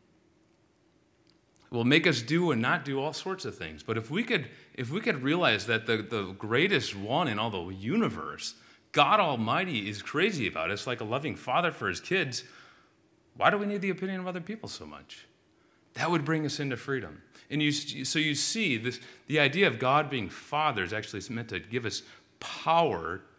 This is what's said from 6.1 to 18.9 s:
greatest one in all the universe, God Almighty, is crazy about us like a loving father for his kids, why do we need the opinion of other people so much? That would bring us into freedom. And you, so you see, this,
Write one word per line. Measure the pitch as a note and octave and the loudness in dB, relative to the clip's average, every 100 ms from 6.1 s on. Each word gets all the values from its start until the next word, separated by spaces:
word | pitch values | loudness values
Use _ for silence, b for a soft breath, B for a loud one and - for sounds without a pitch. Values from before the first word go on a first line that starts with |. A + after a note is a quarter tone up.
| A2+ F#2 F#2+ | -4 -4 -6
greatest | G#2 A#2+ F#3+ E3+ G#2 | 0 2 4 2 -2
one | G2 G2+ C#3+ D#3+ | -6 -2 0 0
in | G#2 | 0
all | A2+ | 0
the | F#2+ F2 | -2 -6
universe, | F#2+ G#2+ G#3 F3 E2 D2 D2+ - - B B B | -6 -2 0 0 -2 -8 -8 -10 -12 B B B
God | - C#3+ G#3+ | 2 4 6
Almighty, | E3+ B2+ A2 D3+ F#3 A#2+ G2+ | 4 2 2 0 0 -2 -2
is | G#2 | -6
crazy | - D3 G#3 F3 F#2 | -4 2 2 2 -2
about | E2 E2 | 0 -2
us | G2+ - | -2 -2
like | A#2+ | -4
a | |
loving | G#2+ B2+ D3+ | -2 -2 -2
father | F#2 - C#3+ F3 | -6 -2 0 0
for | - G#2 | 0 -2
his | F2 | -2
kids, | - F#3 C#3+ A#2 - B B B B B _ _ _ - | -2 0 0 -4 -10 B B B B B _ _ _ 2
why | C3+ | 4
do | G3+ | 4
we | G3+ | 0
need | G#3 | -2
the | G3 | -2
opinion | F3 F#3+ F#3+ | -2 -4 -4
of | F#3 | -6
other | F3+ | -8
people | E3+ A3 - | -8 -10 -10
so | - D#2 | -10 -12
much? | D2 C#2+ - - _ _ _ b b b | -14 -16 -20 -20 _ _ _ b b b
That | - E3 | -2 2
would | E3+ | 2
bring | C#3+ D#3+ D3+ | 2 2 2
us | - | -2
into | C#3+ A#2+ | -2 -4
freedom. | - C3 F2+ D2+ - B B | -2 -4 -4 -14 -20 B B
And | D3+ | 0
you, | D3 | 2
so | D3 - C3 - D#3+ | 0 -4 -6 -2 0
you | D#3 C#3+ | 2 2
see, | - A3+ G3+ A#2 | 0 2 2 2
this, | A#2+ | 0